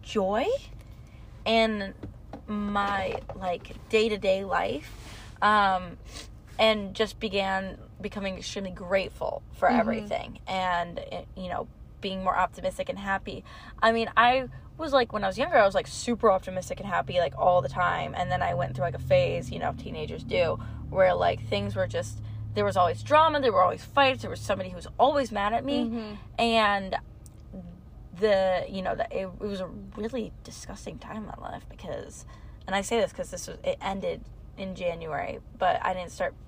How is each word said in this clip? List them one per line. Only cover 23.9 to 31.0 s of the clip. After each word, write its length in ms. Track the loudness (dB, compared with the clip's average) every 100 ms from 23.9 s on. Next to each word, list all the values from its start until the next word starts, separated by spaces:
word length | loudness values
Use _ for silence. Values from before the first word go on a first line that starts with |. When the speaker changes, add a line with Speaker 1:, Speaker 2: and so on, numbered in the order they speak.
| 4 4 4
Speaker 1:
there 80 | -4
was 80 | -8
somebody 300 | -2 -2 -2
who 60 | -8
was 100 | -12 4
always 360 | 4 4 0
mad 200 | 0 0
at 120 | 0
me. 220 | 0 -2 -2
Speaker 2:
Mm-hmm. 280 | -4 -8 -12 -12 0
Speaker 1:
And 580 | 2 4 4 2 0 -6 -8 -18 -20 -20 -16 -14 -14 -16 -18 -18 -16 0
the, 460 | 4 6 6 2 0
you 140 | -4
know, 120 | -4
the, 100 | -2 -2
it, 180 | -2 -6 -6
it 0 |
was 200 | -6 -4
a 60 | -8 -10 -14 -8
really 360 | -6 -4 -6 -10
disgusting 540 | -16 -14 -14 -12 -12
time 180 | -12